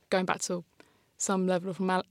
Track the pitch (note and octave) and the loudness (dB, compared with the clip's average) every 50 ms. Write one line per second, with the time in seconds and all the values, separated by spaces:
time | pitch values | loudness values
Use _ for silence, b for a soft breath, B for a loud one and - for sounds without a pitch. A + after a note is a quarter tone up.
0 | _ _ G3 F#3 F#3 F3 E3 - - - F3+ F3 E3+ - b b b b b b | _ _ 0 2 2 0 0 -2 -2 -4 -4 -6 -6 -10 b b b b b b
1 | b b b - - - G3 F#3+ F#3 F#3 F#3 F3 F3+ G3 E3+ F#3+ F#3+ F#3 F#3 F#3 | b b b -6 -2 0 0 2 2 2 2 0 0 -4 -4 -2 0 0 0 0
2 | - _ | -2 _